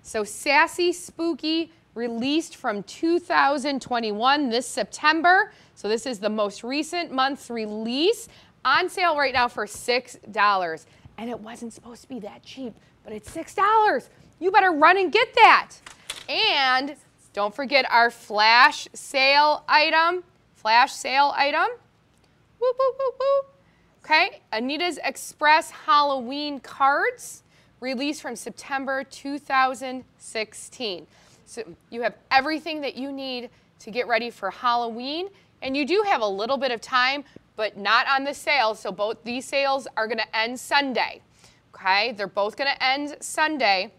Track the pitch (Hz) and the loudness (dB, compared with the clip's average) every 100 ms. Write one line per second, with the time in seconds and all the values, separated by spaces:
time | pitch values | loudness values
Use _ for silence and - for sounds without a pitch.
0 | - 226 208 - 302 277 320 - 349 339 | -8 -8 -8 -6 2 2 2 0 -2 -2
1 | - - 330 285 311 320 320 _ _ 226 | -12 -6 -4 -4 -2 -4 -4 _ _ -8
2 | 240 233 262 311 320 - 254 208 - - | -6 -4 -2 -2 -4 -8 -6 -6 -8 -4
3 | 330 339 349 311 277 294 277 269 - 240 | 0 0 2 4 4 2 -2 -6 -4 -4
4 | 226 208 247 294 269 233 254 - 208 - | -2 0 2 2 2 -2 -4 -6 -8 0
5 | 302 320 349 381 427 - _ - 202 226 | 2 4 4 4 2 -8 _ -12 -4 -4
6 | 262 214 208 214 202 196 233 285 311 349 | -4 -4 -4 -2 -4 -6 -6 -6 -4 -6
7 | 330 262 269 285 - 233 214 214 226 254 | -6 -2 -2 -4 -10 -8 -8 -8 -6 0
8 | 349 466 - - _ _ 254 302 370 - | 0 0 -8 -20 _ _ 0 0 0 0
9 | 349 294 269 254 240 - 208 - - 247 | 0 2 0 2 0 -2 -8 -6 -2 -2
10 | 247 - - 208 208 196 175 156 _ _ | -2 -20 -8 2 4 4 -2 -6 _ _
11 | - - 233 226 214 233 233 - 233 226 | -20 -14 -12 -12 -14 -16 -16 -16 -20 -20
12 | - 254 208 - - 262 254 - _ _ | -16 -14 -14 -18 -20 -14 -14 -14 _ _
13 | - 214 - 330 320 - 403 440 427 277 | -16 -16 -12 -14 -8 0 4 4 4 2
14 | - _ - _ 349 415 381 302 311 381 | -4 _ -20 _ 2 4 4 6 6 6
15 | 370 403 480 - 403 240 - - - - | 4 2 2 6 8 8 2 -18 -20 -20
16 | - - - 311 427 311 262 254 277 294 | -16 -14 -6 -2 0 2 2 2 0 -10
17 | _ _ _ - 208 208 262 277 254 233 | _ _ _ -4 -4 -4 0 2 4 4
18 | 233 - - 208 214 233 285 - - - | 4 0 -6 2 6 8 8 4 -14 -16
19 | - 269 269 277 302 302 - 294 311 320 | -6 0 4 6 4 2 2 2 4 2
20 | 330 359 - _ _ _ 220 233 269 - | 2 -2 -8 _ _ _ 2 4 4 0
21 | - 269 285 - 285 302 403 480 _ _ | -2 0 2 2 0 0 -2 -4 _ _
22 | _ _ _ _ _ _ 494 508 523 539 | _ _ _ _ _ _ -4 0 -2 -2
23 | 523 494 539 554 539 _ _ _ _ _ | -6 -2 0 0 -2 _ _ _ _ _
24 | - 311 392 - _ 220 254 302 349 285 | 0 2 2 -4 _ -6 -6 -4 -4 -4
25 | - - - - 302 311 320 - - 294 | -8 -10 -16 -2 4 4 2 -10 2 2
26 | 285 269 233 285 294 277 - - 269 294 | 4 -2 -4 -6 -6 -8 -14 0 2 2
27 | 453 494 - - _ _ _ _ 254 254 | 0 -4 -18 -20 _ _ _ _ -8 -4
28 | 285 294 285 233 - - - 269 269 269 | -4 -6 -10 -12 -12 -16 -8 -6 -4 -6
29 | 269 - 277 285 - 269 262 262 262 254 | -8 -12 -10 -10 -2 2 2 0 -8 -10
30 | - _ - 226 214 - - - 226 170 | -12 _ -10 -8 -8 -10 -20 -10 -8 -8
31 | 156 _ _ _ _ - - 165 _ 233 | -14 _ _ _ _ -16 -14 -18 _ -6
32 | 233 - _ 269 269 311 339 302 269 233 | -6 -6 _ 0 0 -6 -6 -8 -8 -8
33 | 277 277 269 247 233 _ _ _ - 220 | -10 -8 -8 -10 -12 _ _ _ -8 -6
34 | 226 226 240 - 190 - 247 240 233 226 | -2 -2 -2 -8 -10 -4 0 0 -2 -8
35 | 254 311 392 _ _ _ 262 269 277 392 | -8 -8 -10 _ _ _ -6 -4 0 0
36 | 403 311 214 196 226 277 262 233 - 254 | 2 0 0 -2 -2 -2 -2 -4 -2 0
37 | 254 285 - - _ - 214 202 196 226 | 2 0 -8 -20 _ -6 -6 -2 2 2
38 | 247 269 277 285 - 285 220 214 214 190 | 4 0 0 -4 0 2 2 0 -8 -4
39 | 208 - 240 247 247 277 277 269 233 - | -4 -4 -8 -8 -4 -2 0 -2 -4 -6
40 | 220 226 214 226 226 247 - 285 277 214 | -4 -4 -4 -2 -4 -6 0 0 0 -2
41 | 151 - _ _ - _ _ - 185 196 | -4 -6 _ _ -20 _ _ -6 0 2
42 | 233 208 196 - 202 208 277 - 254 277 | 0 -4 -6 -4 -4 -2 -4 0 -2 -2
43 | 294 - - - 311 302 220 190 208 | -4 -10 -10 -2 -2 0 2 0 -2